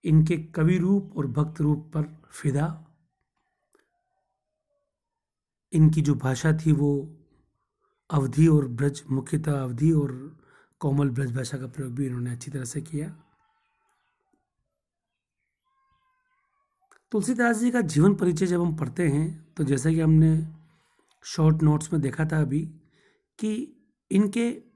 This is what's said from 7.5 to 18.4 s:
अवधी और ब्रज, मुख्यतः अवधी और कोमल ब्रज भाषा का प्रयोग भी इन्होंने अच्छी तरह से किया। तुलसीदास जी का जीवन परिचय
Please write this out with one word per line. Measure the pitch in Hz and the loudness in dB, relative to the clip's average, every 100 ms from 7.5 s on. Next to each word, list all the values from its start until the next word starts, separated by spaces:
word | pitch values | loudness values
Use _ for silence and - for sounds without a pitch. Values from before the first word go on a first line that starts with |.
| _ _ _ _ _ _ | _ _ _ _ _ _
अवधी | 147 135 123 165 | -2 0 4 4
और | 151 131 | 4 2
ब्रज, | 120 143 147 - | -2 -4 -4 -6
मुख्यतः | 131 127 151 156 143 | -6 -2 -4 -2 -4
अवधी | 131 120 151 | -4 0 2
और | 160 139 127 139 - _ _ _ _ | 2 0 -8 -16 -20 _ _ _ _
कोमल | 151 143 143 | -2 0 0
ब्रज | 123 135 120 | -2 -4 -4
भाषा | 123 135 | -6 -8
का | 127 | -10
प्रयोग | 123 131 | -10 -10
भी | 123 135 | -6 -6
इन्होंने | 123 123 | -6 -8
अच्छी | 120 143 | -10 -10
तरह | 139 | -10
से | 120 156 | -10 -10
किया। | 156 151 156 - _ _ _ _ _ _ _ _ _ _ _ _ _ _ _ _ _ _ _ _ _ _ 1047 _ 1047 1077 1077 1077 1077 1017 _ _ _ _ _ _ _ _ _ | -10 -10 -10 -14 _ _ _ _ _ _ _ _ _ _ _ _ _ _ _ _ _ _ _ _ _ _ _ _ _ _ _ _ _ _ _ _ _ _ _ _ _ _ _
तुलसीदास | 220 202 240 233 220 | -4 -2 0 0 2
जी | 240 | 0
का | 240 | 0
जीवन | 180 147 185 202 | 0 4 4 4
परिचय | 180 160 | 0 0